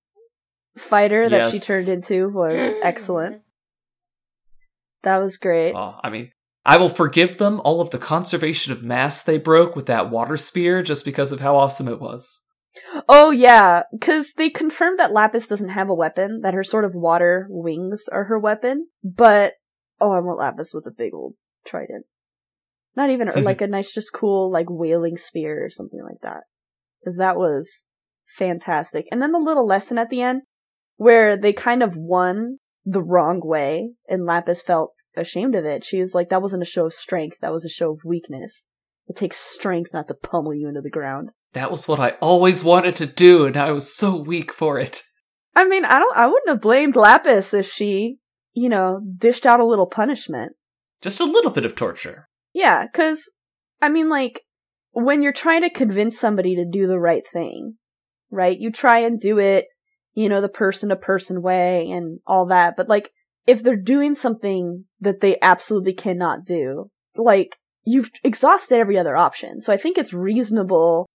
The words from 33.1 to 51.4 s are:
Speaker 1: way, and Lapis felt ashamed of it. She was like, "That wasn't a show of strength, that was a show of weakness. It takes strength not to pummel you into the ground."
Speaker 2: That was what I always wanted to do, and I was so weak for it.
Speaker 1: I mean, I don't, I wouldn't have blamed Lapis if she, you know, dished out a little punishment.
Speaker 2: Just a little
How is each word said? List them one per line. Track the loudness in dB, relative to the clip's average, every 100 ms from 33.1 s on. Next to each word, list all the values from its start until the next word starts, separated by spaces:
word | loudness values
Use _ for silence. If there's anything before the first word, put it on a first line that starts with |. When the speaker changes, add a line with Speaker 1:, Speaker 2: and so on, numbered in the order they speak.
| 2 2 -2
Speaker 1:
way, | -2 -2 -2 -4 -8 -14 -8
and | -6 -2
Lapis | -2 -2 -6
felt | -2 -2 -2 _ _ -10
ashamed | -8 -6 -4
of | -2
it. | -4 -8
She | -6 -6
was | -2
like, | -4 -2
"That | -4
wasn't | -4 -8
a | -6
show | -4 -4
of |
strength, | -6 -8 -6 -6 -10
that | -8
was | -8
a | -10
show | -6 -6
of | -6
weakness. | -8 -8 -8 -16 -16 -20 _ _ _ _ _
It | -8
takes | -8 -8
strength | -12 -8 -6 -6 -6
not | -10 -10
to |
pummel | -14 -6 -6 -4
you | -8 -8
into | -10
the | -8
ground." | -8 -8 -10 -12 _ _
Speaker 2:
That | -10 -8
was | -6 -4
what | -2
I | -2 -2
always | 2 4 4 2
wanted | 4 4 4 -4
to | -8
do, | 6 8 8
and | 6 0
I | -2
was | -2 -2
so | 0 0 -2
weak | -6 -8 -8
for | -4 -2 -2
it. | -6 -10 -18 _ _ _ _
Speaker 1:
I | 2 2
mean, | 2
I | 2 2
don't, | 4 2
I | 2
wouldn't | 2 0
have | -2
blamed | 2 2 4 6
Lapis | 8 8 6 2 2
if | -4 -4
she, | -6 -4 -2 -4 -8 _ _ _
you | -4 0
know, | 0 0 -2 -8 0
dished | 0 2 4
out | 4
a | 4
little | 2 0
punishment. | 0 -4 -4 -8 -12 -12 _ _ _ _ _
Speaker 2:
Just | -8 -4
a |
little | 2 2